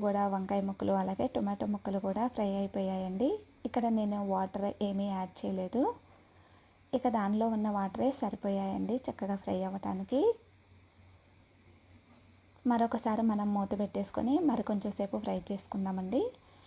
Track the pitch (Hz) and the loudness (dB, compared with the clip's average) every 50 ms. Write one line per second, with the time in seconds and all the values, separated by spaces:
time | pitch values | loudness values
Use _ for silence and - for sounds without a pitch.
0 | 208 208 202 202 202 202 196 190 190 190 196 202 196 196 190 - - 196 196 190 | 2 2 2 2 2 2 0 0 -2 0 0 0 0 0 -2 -2 0 2 2 2
1 | 185 185 190 - 240 262 - 240 208 202 202 - 214 208 208 202 - 202 196 196 | 2 0 0 0 0 0 0 0 0 0 0 0 0 -2 -2 -2 -2 -2 -2 0
2 | 190 196 190 208 233 247 247 - 214 196 196 196 196 196 - 202 196 190 190 190 | 0 0 0 0 0 0 0 0 0 0 0 0 -2 -2 -2 -2 -2 0 0 -2
3 | 190 185 185 196 233 294 427 427 - - - - - 226 - 254 233 233 226 220 | -2 -2 -2 2 2 2 2 0 -4 -10 -14 -8 -6 -4 -2 0 2 2 2 2
4 | 214 208 202 208 202 196 190 190 190 190 - 196 196 202 - - 208 202 196 196 | 2 0 0 0 0 0 2 2 0 0 -2 -2 -2 -2 -2 0 -2 -2 0 0
5 | 202 202 190 190 185 185 - - - 202 196 185 185 185 - 233 294 440 480 - | 0 0 -2 -2 -4 -4 -6 -6 -4 -2 -2 -2 -2 0 2 2 2 2 0 -2
6 | - - - - - - - - - - - - - - _ _ - - - 247 | -8 -20 -20 -20 -20 -20 -20 -20 -20 -20 -20 -20 -20 -20 _ _ -10 -2 -2 0
7 | - 247 226 220 202 196 208 214 226 226 226 214 208 214 208 202 196 190 - - | 2 2 2 2 2 2 2 2 2 2 2 0 0 0 0 0 -2 -2 -2 0
8 | - 269 277 - - 202 - - - 202 196 196 196 196 196 196 190 190 226 262 | 0 0 0 0 -2 -4 -4 -2 -2 -2 0 0 0 -2 -2 -2 -2 0 -2 -2
9 | - - - - 196 190 202 196 - 196 196 185 190 190 190 196 - 202 196 190 | -2 -4 -6 -4 -2 -2 -2 -2 -2 -2 -2 0 0 -2 -4 -4 -4 -4 -4 -4
10 | 196 - 247 269 359 466 453 - - - - - - - - - - - _ - | -4 0 2 4 4 4 2 2 -2 -20 -20 -20 -20 -20 -20 -20 -20 -20 _ -20
11 | - - - - _ - - - - _ _ - - - - - - - - - | -20 -20 -20 -20 _ -20 -20 -20 -20 _ _ -20 -20 -20 -20 -20 -20 -20 -20 -20
12 | - - - - - - - - - - - - - 247 240 226 233 226 - 233 | -20 -20 -20 -20 -20 -20 -20 -20 -20 -20 -12 -4 0 2 2 4 2 2 0 0
13 | - 226 214 226 226 226 214 208 208 208 208 202 196 190 208 196 208 202 - 196 | -2 0 0 2 2 2 2 2 0 0 0 0 0 0 0 -2 -2 -2 -2 -4
14 | 202 - - - 220 240 277 349 349 294 233 - 202 - 214 196 - 214 202 - | -4 -4 -2 -2 0 2 2 4 4 4 2 2 0 0 -2 -2 -2 -4 -4 -4
15 | 202 196 - 214 208 - 190 185 180 - 202 196 - - - 196 190 190 190 185 | -4 -2 -2 -4 -2 -2 -4 -4 -2 -4 -6 -6 -6 -6 -4 -2 -2 -2 -2 -2
16 | 185 185 214 277 427 508 - - - - - - - | -2 0 0 0 0 0 -4 -10 -20 -20 -20 -20 -20